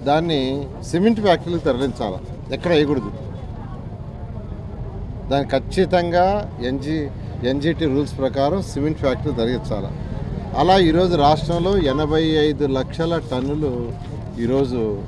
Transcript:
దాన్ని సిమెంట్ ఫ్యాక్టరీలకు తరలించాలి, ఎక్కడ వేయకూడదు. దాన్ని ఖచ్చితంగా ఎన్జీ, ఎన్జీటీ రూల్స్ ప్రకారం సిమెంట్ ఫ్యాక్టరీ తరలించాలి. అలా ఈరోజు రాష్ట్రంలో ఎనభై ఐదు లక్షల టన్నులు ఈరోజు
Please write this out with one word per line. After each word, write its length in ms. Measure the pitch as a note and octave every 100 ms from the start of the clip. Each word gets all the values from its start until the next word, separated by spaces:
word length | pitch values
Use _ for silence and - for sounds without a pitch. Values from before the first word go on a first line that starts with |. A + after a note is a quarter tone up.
దాన్ని 640 | C3+ D3+ E3+ D3+ C3 C#3 C#3 -
సిమెంట్ 380 | - E3+ G#3 A3
ఫ్యాక్టరీలకు 420 | G#3 D#3+ E3+ E3+
తరలించాలి, 540 | E3 B2 C3+ - A2 F#2 - - -
ఎక్కడ 180 | C3+ F3
వేయకూడదు. 400 | D#3+ D3 C#3+ G#2 - - - - - - - - - - - - - - - - - - - - - -
దాన్ని 300 | C#3 C#3 C3+
ఖచ్చితంగా 1000 | - - F#3 F3+ F3 F3 F#3 G#3 G#3 -
ఎన్జీ, 440 | A#2+ C3+ C3+ D#3 C#3+ - - -
ఎన్జీటీ 420 | A#2+ C#3 D3 D#3 D#3+
రూల్స్ 320 | C3+ C#3 -
ప్రకారం 440 | C3 C3+ C#3 F#3+
సిమెంట్ 360 | - C#3 D3 D#3
ఫ్యాక్టరీ 360 | C#3 B2 D3+
తరలించాలి. 540 | A#2+ A2+ B2 - G#2+ F#2+ - - - - - - -
అలా 200 | D#3+ F#3+
ఈరోజు 380 | E3+ E3 F#3 E3+
రాష్ట్రంలో 640 | C#3+ D3+ - E3+ F3 G3+
ఎనభై 460 | D3 C#3 D3+ D#3
ఐదు 440 | D#3+ D#3 D3+ C#3 C#3+
లక్షల 540 | C3+ - - E3 E3+ D3
టన్నులు 600 | B2+ C3+ D3 D3+ A#2+ A#2+ A2 - - - -
ఈరోజు 640 | A#2 C3+ C3+ B2 A2 G2+